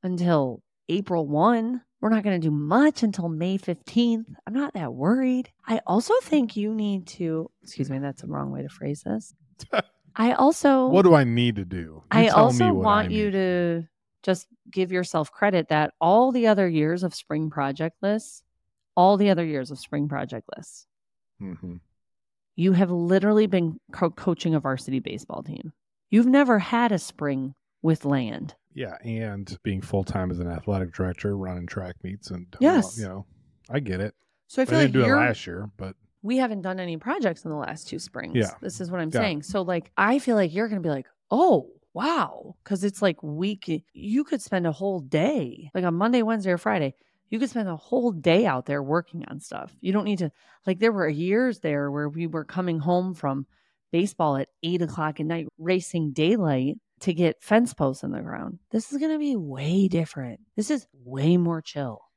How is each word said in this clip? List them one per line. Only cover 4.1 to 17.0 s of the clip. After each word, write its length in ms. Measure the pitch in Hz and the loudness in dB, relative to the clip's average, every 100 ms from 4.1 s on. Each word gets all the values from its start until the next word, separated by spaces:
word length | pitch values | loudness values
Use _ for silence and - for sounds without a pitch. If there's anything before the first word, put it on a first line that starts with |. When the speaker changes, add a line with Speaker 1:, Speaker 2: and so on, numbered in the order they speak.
| 226 226 - - | 0 -4 -16 -8
Speaker 1:
I'm 60 | |
not 220 | 233 285 | -4 -4
that 180 | - 151 | -4 -6
worried. 580 | 127 151 247 262 254 247 _ - | -2 0 2 2 0 -4 _ -4
I 140 | 226 - | -4 0
also 260 | 190 - 466 | 0 2 0
think 320 | - 302 233 | 2 0 2
you 200 | 214 208 | -2 -4
need 320 | 220 208 196 175 | -2 -2 -2 -6
to, 420 | - 170 160 160 _ | -8 -4 -4 -6 _
excuse 260 | - - 135 | -20 -8 -6
me, 100 | 135 | -4
that's 220 | 139 135 | -6 -8
the 80 | - | -10
wrong 220 | 143 139 | -8 -6
way 100 | 139 | -8
to 80 | 139 | -10
phrase 340 | - 143 147 | -10 -8 -8
this. 280 | - 214 - _ _ _ - | -6 -8 -8 _ _ _ -4
Speaker 2:
<laughs> 100 | 247 - _ _ | -4 -4 _ _
Speaker 1:
I 180 | - 226 | -2 0
also 540 | - 262 330 285 269 254 | 4 4 4 4 4 6
Speaker 2:
What 140 | 190 185 | 6 8
do 80 | |
I 100 | 160 | 8
need 320 | 127 117 120 104 | 6 4 2 0
to 80 | |
do? 120 | 90 92 | -4 -6
You 240 | 80 80 - | -8 -14 0
Speaker 1:
I 160 | 220 220 | 4 6
Speaker 2:
tell 100 | - | 8
me 60 | |
Speaker 1:
also 240 | 135 123 - | 6 6 4
Speaker 2:
what 100 | 95 | 4
Speaker 1:
want 240 | - 208 - | 4 2 2
Speaker 2:
I 40 | |
Speaker 1:
you 120 | 214 208 | 0 0
Speaker 2:
need. 60 | |
Speaker 1:
to 560 | 190 185 180 175 170 165 _ _ _ | 0 0 2 0 -2 -6 _ _ _
just 240 | - 185 - _ _ | -2 -2 -4 _ _
give 220 | - 185 | -4 -2
yourself 400 | 180 180 165 151 | -2 -2 -2 -4
credit 360 | - 208 185 156 | 0 2 2 2
that 260 | 151 151 - | 2 0 0
all 300 | 165 202 254 | 4 6 6
the 160 | 254 226 | 4 4
other 200 | 208 185 | 4 4
years 340 | 160 151 175 | 2 0 0